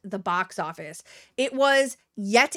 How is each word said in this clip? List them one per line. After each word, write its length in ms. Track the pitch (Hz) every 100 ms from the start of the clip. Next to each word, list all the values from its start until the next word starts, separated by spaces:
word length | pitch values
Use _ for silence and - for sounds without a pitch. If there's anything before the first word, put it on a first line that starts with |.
the 160 | 196 190
box 400 | 185 175 185 -
office. 440 | 160 165 156 160 - - _ -
It 160 | 269
was 440 | 262 277 269 269 - _ -
yet 400 | 202 233 285